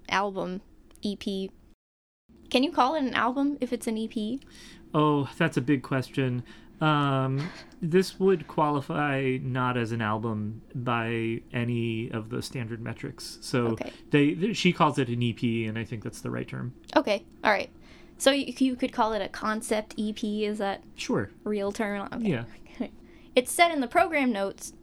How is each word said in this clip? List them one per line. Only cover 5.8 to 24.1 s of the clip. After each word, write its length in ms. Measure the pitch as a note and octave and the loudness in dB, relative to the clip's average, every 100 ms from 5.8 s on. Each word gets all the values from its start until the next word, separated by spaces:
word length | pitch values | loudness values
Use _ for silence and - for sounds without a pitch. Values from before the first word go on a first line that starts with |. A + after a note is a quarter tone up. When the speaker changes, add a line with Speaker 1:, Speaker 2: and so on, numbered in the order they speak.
Speaker 2:
question. 580 | - C3+ B2 - C3 B2 - - - - | 2 -2 -2 0 0 -2 -6 -14 -20 0
Um, 680 | D#3 D3 C#3+ C3+ C3 C3+ E3 - - - | 2 4 4 2 0 0 -4 -8 -18 -8
this 380 | E3+ F3+ F#3 - | 2 2 2 2
would 300 | F#3+ F#3 D3+ | 2 2 0
qualify 880 | - D3+ D3 C3 D#3+ D3 C3+ C3+ C3 | 0 2 2 -2 -2 0 0 0 0
not 360 | C3+ B2+ B2+ B2 | -2 0 0 2
as 160 | A#2 | 0
an 100 | A#2 | 0
album 580 | G#2+ A2 A2+ G#2+ G#2+ A2 - | 0 0 0 -2 -4 -6 -10
by 680 | - A#2+ A#2+ A2+ A#2 A2+ A#2 - | -6 0 0 0 0 -2 -4 -4
any 580 | A#2+ A#2 A#2+ A#2 A2+ A#2+ | -4 -2 0 -2 -2 -4
of 180 | A#2 A2 | -6 -6
the 140 | B2 | -6
standard 400 | A#2+ C#3 A2+ A2+ | -6 -8 -8 -8
metrics. 560 | A#2 A#2 C#3 - - - | -8 -8 -10 -10 -14 -12
So 280 | - C3 A#2 | -2 2 2
Speaker 1:
Okay. 240 | A2+ - - - | 0 -4 -12 2
Speaker 2:
they, 240 | D3 C#3+ | 4 4
they, 180 | E3+ G3+ | 4 0
she 200 | F#3+ F3+ | 2 2
calls 260 | E3+ D#3 C3+ | 4 4 4
it 100 | B2+ | 0
an 140 | A#2+ | 0
E 100 | A#2+ | 0
P, 340 | G#2+ B2 A2+ A2 | 0 0 0 -2
and 120 | A2 | -4
I 60 | |
think 180 | A2+ A2+ | -6 -8
that's 200 | - - | -8 -8
the 80 | B2 | -6
right 160 | A#2+ B2 | -6 -6
term. 260 | C3 B2+ - - - | -6 -8 -10 0 0
Speaker 1:
Okay, 280 | D#4 G#3 - - | 2 -2 -6 -2
all 80 | - | 0
right. 180 | G3 - - - - - - | 2 -2 -12 -20 -20 -20 2
So 140 | - | 4
you, 200 | C#4 - B3 | 4 0 0
you 160 | C4 | 0
could 180 | B3 B3+ | 2 -2
call 200 | - A3 | 2 0
it 100 | A3 | 0
a 60 | F#3 | -4
concept 640 | - G#3 A3 G#3+ G#3+ G#3+ - | -4 -2 -2 -2 -2 -2 -4
E 160 | G#3+ | -4
P, 320 | G#3+ G#3+ G#3 | -4 -4 -2
is 140 | G#3 G#3 | -2 -2
that 240 | G3 G3 - - | -4 -4 -10 -12
Speaker 2:
Sure. 340 | - G#3 G2+ - | -2 -2 -2 -6
Speaker 1:
real 260 | - G#3+ G3 | -4 -2 -2
term? 380 | G3+ G#3+ G3+ G3 | -2 -2 -4 -6
Okay. 180 | - A3 | -2 0
Speaker 2:
Yeah. 140 | C3 A#2 | 0 -4
Speaker 1:
<laughs> 60 | - - - A#3+ - - - - - | -12 -20 -10 -10 -10 -20 -20 -2 0
It's 140 | B3+ | 0
said 220 | - E4+ | 4 4
in 80 | D#4+ | 4
the 80 | A#3+ | 2
program 420 | F4 F4+ | 4 4